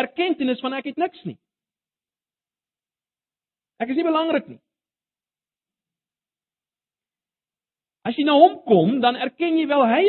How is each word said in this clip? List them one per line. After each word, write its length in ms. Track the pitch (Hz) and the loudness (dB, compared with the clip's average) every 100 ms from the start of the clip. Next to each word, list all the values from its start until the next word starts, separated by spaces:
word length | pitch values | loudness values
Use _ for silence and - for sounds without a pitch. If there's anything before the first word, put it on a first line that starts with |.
erkenning 560 | 254 - 359 311 254 254 | -4 -2 -4 -2 -4 -4
van 120 | 262 | -6
ek 100 | 269 | -8
het 120 | 285 277 | -10 -6
niks 280 | 359 - | -6 -6
nie. 140 | 170 113 _ _ _ _ _ _ _ _ _ _ _ _ _ _ _ _ _ _ _ _ _ _ _ - | -14 -14 _ _ _ _ _ _ _ _ _ _ _ _ _ _ _ _ _ _ _ _ _ _ _ -10
Ek 100 | 233 | -6
is 80 | 269 | -2
nie 80 | |
belangrik 440 | 339 311 330 294 - | -2 -2 -2 -4 -6
nie. 120 | 113 _ _ _ _ _ _ _ _ _ _ _ _ _ _ _ _ _ _ _ _ _ _ _ _ _ _ _ _ _ _ _ _ _ _ | -16 _ _ _ _ _ _ _ _ _ _ _ _ _ _ _ _ _ _ _ _ _ _ _ _ _ _ _ _ _ _ _ _ _ _
As 100 | 214 | -6
jy 100 | 240 | -2
na 120 | 294 285 | 2 6
hom 220 | 359 - | 6 4
kom, 380 | - 190 170 269 | 0 2 2 2
dan 160 | 240 247 | 0 -2
erken 420 | 262 - 339 320 | -6 -6 -2 -2
jy 80 | 294 | 0
wel 160 | 285 233 | 0 2
hy 160 | 262 | 2